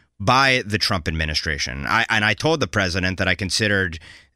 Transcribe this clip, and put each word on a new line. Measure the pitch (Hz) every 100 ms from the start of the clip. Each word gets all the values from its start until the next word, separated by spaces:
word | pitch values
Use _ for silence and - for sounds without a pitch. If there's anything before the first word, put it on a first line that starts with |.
| _ -
by | 101 123 135 127
the | 101 104
Trump | - 98 82
administration. | 80 78 76 82 71 - 65 65
I, | 107 113
and | 110
I | 107
told | 107 151 160
the | 107
president | 107 95 92 92 92
that | 92
I |
considered | 90 95 - 107 101 92 80 - - _